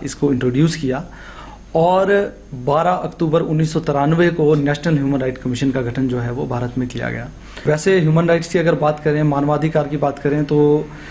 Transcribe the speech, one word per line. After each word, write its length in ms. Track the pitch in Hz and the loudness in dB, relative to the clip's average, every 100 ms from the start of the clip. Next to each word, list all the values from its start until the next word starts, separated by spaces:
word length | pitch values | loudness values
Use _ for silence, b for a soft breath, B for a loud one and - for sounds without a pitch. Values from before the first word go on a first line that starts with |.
इसको 300 | 139 - 143 | -8 -2 0
introduce 420 | 127 127 127 160 165 | 0 0 2 2 0
किया 300 | 131 131 - B B B B B - 165 | -4 -4 -8 B B B B B -4 2
और 640 | 170 185 190 202 202 - - | 4 4 4 2 0 -8 -14
बारह 380 | 127 127 147 170 | -6 0 0 2
अक्टूबर 500 | 180 160 - 160 165 | -2 -4 -4 0 0
उन्नीस 320 | 160 156 156 | 0 0 0
सौ 60 | 160 | -2
तिरानवे 500 | 151 139 147 165 175 | -2 0 2 2 2
को 260 | 165 151 151 | 2 2 4
National 400 | 143 143 170 147 | 2 -2 0 0
Human 240 | 139 139 | 0 0
राइट 180 | 131 127 | -2 -4
Commission 340 | 131 120 135 | -6 -2 -2
का 100 | 131 | -2
गठन 260 | 120 127 131 | -4 -2 -2
जो 120 | 123 | -2
है, 120 | 117 | -4
वो 160 | 123 143 | -4 -4
भारत 260 | 123 123 127 | -4 -4 -4
में 100 | 123 | -6
किया 220 | 120 120 | -6 -6
गया। 200 | 117 131 - B B - | -6 -10 -16 B B -2
वैसे 320 | 151 196 190 | 0 2 4
human 280 | 156 156 170 | 4 4 4
rights 220 | 170 165 | 2 0
की 100 | 180 | 0
अगर 160 | 160 151 | 2 2
बात 240 | 151 151 | 0 0
करें, 240 | 160 151 | 0 2
मानवाधिकार 640 | 151 139 143 147 156 156 139 | 2 2 0 0 0 0 -2
की 100 | 147 | -2
बात 220 | 143 139 | -2 -2
करें, 260 | 143 147 143 | -2 0 2
तो 420 | 147 147 151 151 B B | 4 4 2 0 B B